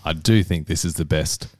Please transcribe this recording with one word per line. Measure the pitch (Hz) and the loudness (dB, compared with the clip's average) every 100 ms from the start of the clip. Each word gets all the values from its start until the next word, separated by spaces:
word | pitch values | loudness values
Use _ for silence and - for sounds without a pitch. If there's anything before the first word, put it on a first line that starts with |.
| 78 | -6
I | |
do | 80 113 110 | -2 4 4
think | 90 85 78 | 4 -2 -2
this | - | -2
is | 87 - | -2 -2
the | 76 | 0
best | 78 78 - - | 0 0 -4 -10